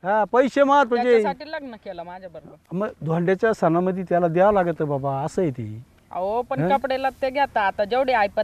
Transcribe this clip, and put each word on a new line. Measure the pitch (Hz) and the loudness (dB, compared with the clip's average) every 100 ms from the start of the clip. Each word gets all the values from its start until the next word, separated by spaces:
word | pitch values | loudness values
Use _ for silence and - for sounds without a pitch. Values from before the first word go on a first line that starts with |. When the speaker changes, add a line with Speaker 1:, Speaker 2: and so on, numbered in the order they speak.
| 180 | -2
Speaker 1:
हा, | 214 | 0
पैसे | 202 240 262 277 | 2 2 2 2
महत्वाचे. | 277 285 254 240 | 4 4 2 2
Speaker 2:
त्याच्यासाठी | 240 233 214 262 294 | 4 4 4 -4 -8
लग्न | 320 277 | -12 -12
केलं | 220 208 175 | -16 -14 -14
माझ्याबरोबर. | 170 180 185 165 170 - - 175 | -12 -14 -16 -18 -20 -20 -10 -6
Speaker 1:
मग | 214 - 147 | -6 -6 -2
धोंड्याच्या | 165 175 190 226 | 0 0 2 0
सणामध्ये | 214 175 165 185 185 180 | 2 2 2 0 -2 -2
त्याला | 175 175 | 0 2
द्यावं | 160 196 | 4 4
लागतं | 202 175 160 151 | 4 2 -2 -2
बाबा, | 143 139 135 | -2 -2 -4
असं | 156 - | -4 -2
आहे | 175 | -2
ते. | 127 110 107 127 _ _ | -2 -8 -10 -16 _ _
Speaker 2:
अहो, | - 190 226 | -8 -4 -4
पण | 247 269 | -4 -2
Speaker 1:
हं? | 269 269 | 0 0
Speaker 2:
कपडे | 269 262 | 0 -2
लत्ते | 269 254 269 | -2 -2 -4
घेता, | 269 269 233 | 0 -2 0
आता | 196 190 208 | -2 0 0
जेवढे | 240 269 | 0 2
ऐपत | 240 202 202 | 2 2 0